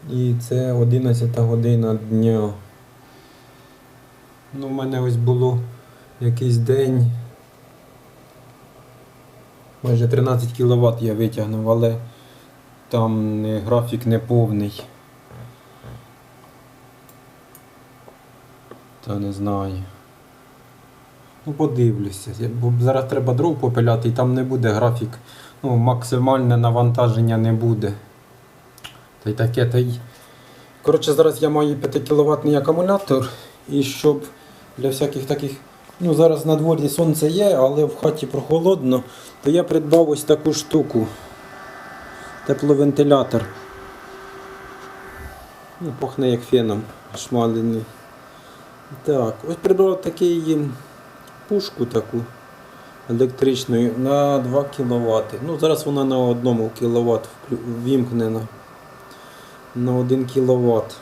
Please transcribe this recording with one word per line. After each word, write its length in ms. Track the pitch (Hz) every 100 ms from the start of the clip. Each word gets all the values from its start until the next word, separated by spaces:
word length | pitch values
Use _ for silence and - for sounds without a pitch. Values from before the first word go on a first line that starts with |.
| -
І 240 | 127 123 120 -
це 240 | 123 127
одинадцята 680 | 123 120 127 127 117 117 117
година 520 | 113 117 117 117 113
дня. 580 | 107 107 110 113 113 104 101 - - - - - - - - - - - - - - - - - - -
Ну, 140 | 139 135
в 20 |
мене 300 | 135 131 131
ось 160 | 127 117
було 420 | 120 123 127 123 - - - - - -
якийсь 360 | 120 117 127 120
день. 560 | 117 135 131 127 120 - - - - - - - - - - - - - - - - - - - - - - - - - - -
Майже 260 | 123 120 120
тринадцять 440 | 120 127 123 -
кіловат 500 | - 123 123 120 117
я 120 | 117
витягнув, 560 | 107 113 117 107 110 110
але 260 | 117 117 117 - - - - - - - - -
там 540 | 120 113 110 107 107
не, 160 | 107 107
графік 480 | 98 120 120 - 120
не 120 | 113
повний. 640 | 113 120 113 104 104 101 - - - - - - - - - - - - - - - - - - - - - - - - - - - - - - - - - - - - - - - - - - -
Та 120 | 101
не 140 | 101
знаю. 500 | 98 101 101 98 95 92 - - - - - - - - - - - - - - - -
Ну, 60 |
подивлюся. 760 | 143 151 123 120 101 101 95 - -
Я, 100 | 117
бо 240 | 117 120 120
зараз 240 | 123 135
треба 300 | 131 139 123
дров 260 | 123 165 151
попиляти, 480 | 131 120 117 117 120
і 40 |
там 220 | 120 127
не 80 | 127
буде 300 | 127 131 120
графік. 380 | 107 120 117 110 - - - - -
Ну, 140 | 139 120
максимальне 800 | 117 123 - 127 127 135 123 120
навантаження 800 | 117 117 120 120 120 113 113 113
не 160 | 113
буде. 400 | 113 117 110 107 101 - - - - - - - - - - - -
Та 80 | 107
й 40 |
таке, 320 | 107 117 - 123
та 120 | 123
й. 200 | 123 - - - - - - - - -
Коротше, 300 | - 151 151
зараз 300 | 147 160 135
я 60 | 156
маю 280 | 151 151 147
п'ятикіловатний 760 | 139 147 117 151 147 147 151
акумулятор. 760 | 147 139 165 180 196 - 131 123 - - - -
І 140 | 143
щоб 420 | 127 - 156 139 - - - - - -
для 100 | 131
всяких 360 | 135 147 139
таких... 280 | - 139 143 - - - - -
Ну, 140 | 175
зараз 320 | 151 165 156 156
на 100 | 156
дворі 320 | 160 156 143
сонце 400 | - 165 156 151
є, 280 | 170 208 160
але 280 | 131 143
в 120 | 151 -
хаті 300 | 156 156 131
прохолодно, 760 | 143 127 160 170 190 131 127 120 - - -
то 80 | 139
я 140 | 165
придбав 460 | 175 165 147 160 165
ось 140 | 147
таку 280 | - 151 160
штуку. 540 | 151 - 160 139 120 107 - - - - - - - - - - - - - -
Тепловентилятор. 1000 | 135 147 143 143 139 143 143 123 117 107 - - - - - - - - - - - - - - - - - - - - - - -
Ну, 120 | 170 127
пахне 320 | 131 - 131
як 120 | 120
феном 400 | - 127 113 104 113 - - -
шмалений. 640 | - 123 117 113 117 113 110 - - - - - - - - - - -
Так, 300 | - 143 113 104 147
ось 80 | 165
придбав 460 | 196 190 190 185
такий, 560 | 180 165 175 170 160 156 147 123 - - - - - - -
пушку 380 | 202 - - 120
таку 320 | 113 101 120 117 - - - - - - - -
електричну 800 | 117 127 - 135 123 - 120 120 113
на 400 | 131 143 143 143
два 260 | 123 135
кіловати. 760 | 139 - 123 120 117 110 107 110 143
Ну, 120 | 165
зараз 280 | 156 156 147
вона 180 | 143
на 140 | 135 131
одному 520 | 127 120 123 117 110 -
кіловат 500 | 120 117 120 113 -
вклю-, 300 | - - 123 120 117
ввімкнена. 560 | 120 135 123 117 113 113 110 - - - - - - - - - - - -
На 200 | 123 123
один 320 | 127 123 131 127
кіловат. 680 | 135 127 127 123 113 - -